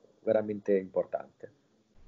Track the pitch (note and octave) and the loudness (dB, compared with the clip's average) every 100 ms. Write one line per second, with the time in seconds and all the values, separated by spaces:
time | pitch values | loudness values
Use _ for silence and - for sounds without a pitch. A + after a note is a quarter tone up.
0 | - _ A2 G#2+ G#2+ G#2 G2+ G2 F#2 F2+ | -20 _ 0 0 0 -4 2 2 2 -4
1 | - - - _ - _ _ _ _ - | -2 -6 -8 _ -20 _ _ _ _ -20